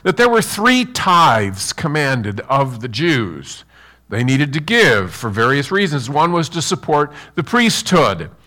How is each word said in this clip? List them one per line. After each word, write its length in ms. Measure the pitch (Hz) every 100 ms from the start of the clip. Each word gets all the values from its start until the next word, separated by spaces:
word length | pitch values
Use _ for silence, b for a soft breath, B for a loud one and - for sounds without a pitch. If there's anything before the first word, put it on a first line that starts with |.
that 120 | 185 202
there 120 | 240
were 140 | 226
three 420 | - 202 233 254
tithes 880 | 247 - 190 175 151 110 101 95 -
commanded 680 | - 156 151 139 127 104 101
of 380 | - 135 135 117
the 80 | 120
Jews. 760 | 110 170 131 95 73 69 - _ b b b -
They 140 | 107
needed 300 | 127 131 147
to 80 | 156
give 520 | 151 233 170 104 92
for 180 | - 117
various 420 | 101 123 143 135
reasons. 360 | 196 185 147 117
One 220 | 143 170
was 180 | 170 151
to 120 | 165
support 500 | - 180 - 147 147 B B
the 100 | -
priesthood 840 | - 233 226 - - 175 113 87 73 -